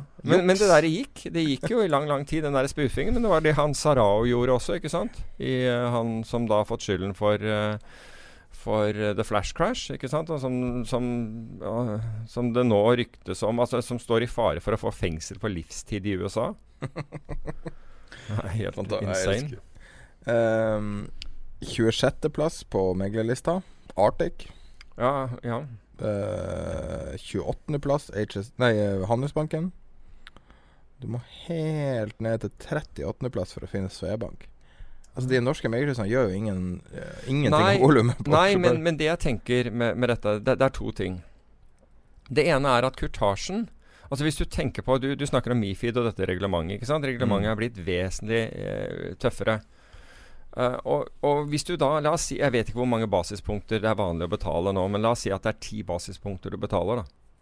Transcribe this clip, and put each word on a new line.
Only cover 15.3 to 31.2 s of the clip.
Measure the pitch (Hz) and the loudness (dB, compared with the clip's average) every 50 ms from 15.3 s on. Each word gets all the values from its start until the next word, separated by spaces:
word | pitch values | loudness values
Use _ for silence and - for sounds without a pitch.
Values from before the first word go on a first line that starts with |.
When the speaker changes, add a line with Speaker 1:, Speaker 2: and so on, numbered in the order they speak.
| - - | -10 -6
Speaker 1:
på | - 110 98 | -4 -4 -4
livstid | 85 80 - - - - - 113 101 92 104 | -4 -6 -8 -10 -12 -8 -6 -6 -4 -2 -2
i | 98 90 | -2 -2
U | 92 | -2
S | 98 - 110 | -2 -2 -2
A. | 117 170 214 - - - - - | -2 -2 -4 -8 -14 -20 -14 -10
Speaker 2:
<laughs> | |
Speaker 1:
Det | - 139 - 170 147 - - 147 - - 147 - - 147 - - - 165 - - - - - - - - - - - - 104 107 | -10 -10 -8 -8 -12 -10 -12 -16 -12 -8 -8 -6 -6 -6 -8 -8 -10 -12 -12 -14 -16 -18 -18 -18 -20 -20 -20 -16 -10 -6 -6 -4
er | - 95 85 110 | -4 -4 -4 -4
helt | 101 98 - 101 | -4 -4 -4 -6
Speaker 2:
Fanta-, | 98 95 101 98 | -6 -4 -4 -4
jeg | 101 87 | -2 -2
Speaker 1:
insane. | 90 95 92 95 98 113 | -2 0 0 0 0 0
Speaker 2:
elsker. | 139 151 123 101 - - - - - - - - - - - - - - 117 | -2 -6 -10 -12 -16 -18 -20 -20 -20 -20 -20 -20 -20 -20 -20 -10 -4 0 2
Ehm, | 117 117 113 113 113 113 110 110 107 104 104 104 104 104 - - - - - - - - - - - | 4 4 4 4 2 2 2 0 0 -2 -4 -6 -6 -8 -8 -10 -10 -10 -8 -8 -8 -10 -10 -10 -12
tjuesjette | - - - - 113 113 113 - - 143 - - - 151 147 | -10 -6 0 2 4 4 4 4 2 2 2 2 -2 -4 -2
plass | - 147 160 - - - | 0 -2 -2 -2 -6 -8
på | - - 104 95 92 90 92 | -4 -2 0 0 2 0 0
meglerlista, | 98 101 104 110 110 113 127 - - - 170 190 185 - - - - - - - | -2 -2 -2 -2 -2 -2 -2 -2 0 -2 -2 -2 -2 -8 -14 -20 -20 -6 0 4
Arctic. | 196 214 - - 165 175 - - - - - - - - - - - - - - | 4 4 4 2 -2 -2 -4 -8 -14 -16 -18 -20 -20 -20 -20 -20 -20 -14 -6 -2
Speaker 1:
Ja, | 113 127 143 139 135 127 123 - - | 0 0 0 0 -2 -4 -6 -6 -6
ja. | 120 117 120 147 139 117 104 - _ - - - | -6 -4 -4 -6 -8 -12 -16 -18 _ -12 -6 -4
Speaker 2:
Eh, | 107 104 101 101 101 98 92 90 92 90 85 82 85 82 80 - - 82 - 73 67 67 - | -2 -2 -2 -2 -2 -4 -4 -4 -6 -6 -6 -6 -6 -6 -6 -6 -6 -6 -8 -8 -8 -10 -12
tjueåttende | - - - 101 - - 139 - - - - 139 | -10 -6 -6 -4 -4 -4 -6 -6 -6 -4 -4 -2
plass, | 139 139 139 147 - - - | 0 0 0 0 -2 -4 -4
H | 107 107 101 - 101 | -4 -4 -4 -4 -6
S, | 95 - - - | -8 -6 -2 2
nei, | 123 120 113 | 4 4 4
eh, | 104 104 101 98 95 92 92 | 4 2 2 0 0 0 0
Handelsbanken. | 117 120 135 143 - 156 156 151 - 156 165 185 - - - - - - - - - - - - - - - - - - - - _ - - - - - | 0 0 0 -2 -2 -2 -4 -2 -2 -4 -4 -4 -6 -10 -18 -20 -20 -20 -20 -20 -20 -20 -20 -20 -20 -20 -20 -20 -20 -20 -20 -20 _ -20 -20 -20 -20 -12
Du | 131 113 | -10 -8
må | 113 123 | -6 -8